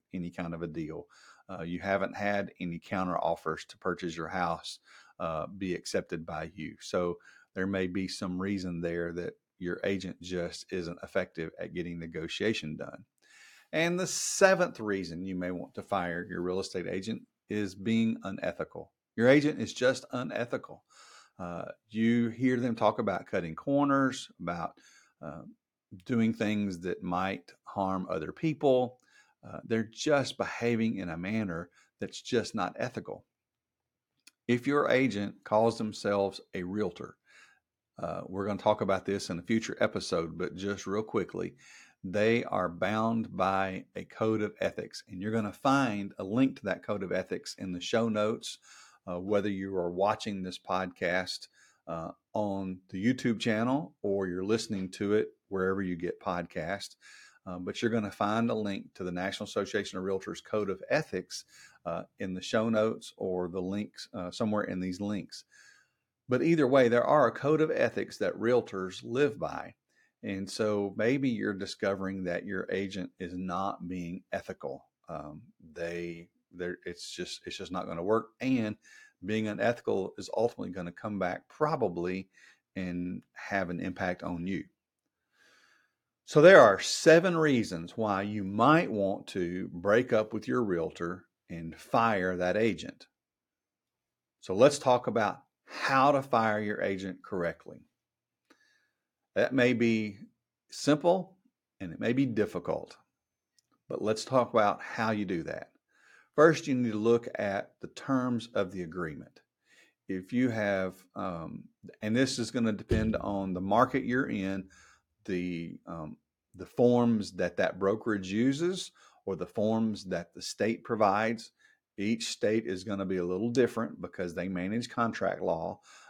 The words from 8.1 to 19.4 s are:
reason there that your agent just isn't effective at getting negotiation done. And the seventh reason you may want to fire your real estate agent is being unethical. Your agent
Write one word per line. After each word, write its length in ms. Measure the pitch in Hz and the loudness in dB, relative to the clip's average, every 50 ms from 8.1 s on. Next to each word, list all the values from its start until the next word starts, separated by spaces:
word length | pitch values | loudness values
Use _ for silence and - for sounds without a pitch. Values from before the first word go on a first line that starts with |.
| - - 107 92 90 92 | -6 -6 -6 -6 -4 -4
reason 400 | 92 98 104 98 90 92 87 85 | -2 -2 -2 -4 -4 -6 -6 -4
there 320 | 85 85 85 85 85 85 85 | -4 -4 -2 -4 -4 -4 -4
that 220 | 87 87 85 - - _ _ _ _ | -6 -6 -8 -10 -12 _ _ _ _
your 200 | 90 87 87 - - | -6 -4 -4 -2 -2
agent 360 | - 101 95 92 92 - - 87 | -2 -2 -2 -4 -8 -10 -12 -10
just 420 | 87 92 90 85 85 - - - - 95 | -6 -4 -4 -4 -4 -6 -10 -10 -8 -6
isn't 260 | 92 87 85 85 - - | -6 -6 -6 -8 -10 -12
effective 480 | - - 98 92 - _ 82 80 80 - - | -4 -4 -4 -4 -2 _ -8 -8 -8 -8 -10
at 140 | 92 92 80 | -12 -8 -6
getting 240 | 87 85 85 87 85 | -6 -6 -6 -8 -8
negotiation 800 | 85 82 82 80 80 82 - - 95 107 113 - - 76 78 | -10 -10 -8 -8 -8 -8 -6 -2 0 0 0 -2 -4 -8 -8
done. 280 | 71 65 - - - - _ _ _ _ _ - - - - - - _ _ - | -8 -10 -12 -12 -16 -20 _ _ _ _ _ -20 -20 -20 -20 -20 -20 _ _ -2
And 280 | 156 165 170 175 180 | 0 0 0 0 -2
the 60 | 185 | -4
seventh 760 | 180 - - - - - - 196 190 190 170 180 - - - | -4 -4 -4 -4 -4 4 6 8 8 8 6 2 0 -2 -4
reason 460 | 113 107 101 98 92 82 82 82 92 | -4 -2 -2 -2 -2 -4 -6 -8 -6
you 100 | 95 92 | -6 -4
may 140 | 90 90 90 | -4 -4 -4
want 240 | 92 87 - - - | -4 -6 -8 -10 -12
to 80 | - 95 | -12 -6
fire 440 | - 101 98 90 87 85 87 87 - | -2 -2 -2 0 -2 -4 -6 -6 -6
your 120 | 87 85 87 | -6 -4 -2
real 160 | 90 90 92 | -2 -2 -2
estate 280 | 98 - - 95 90 95 | -4 -4 -6 -6 -6 -4
agent 340 | 92 95 95 110 117 - - - _ _ _ _ | -6 -6 -4 -6 -8 -8 -10 -16 _ _ _ _
is 240 | 107 107 104 95 95 | -4 -4 -4 -4 -6
being 420 | 92 95 110 113 113 113 113 113 - - | -6 -2 0 2 2 2 2 0 -2 -6
unethical. 680 | 95 98 - - - - - 80 - - 82 82 - _ _ _ _ _ | -8 -6 -4 -4 -4 -4 -4 -8 -8 -8 -12 -16 -16 _ _ _ _ _
Your 120 | - 113 123 | 4 6 8
agent 320 | 139 151 | 8 8